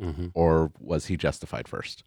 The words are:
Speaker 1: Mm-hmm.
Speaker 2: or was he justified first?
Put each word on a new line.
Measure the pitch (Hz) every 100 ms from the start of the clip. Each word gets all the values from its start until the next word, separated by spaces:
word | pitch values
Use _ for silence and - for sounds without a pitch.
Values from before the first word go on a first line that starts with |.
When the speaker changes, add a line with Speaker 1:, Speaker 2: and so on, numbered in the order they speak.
Speaker 1:
Mm-hmm. | 92 78 87
Speaker 2:
or | 85 82 80 80 -
was | 52 80 -
he | 90
justified | 73 - - - -
first? | - - -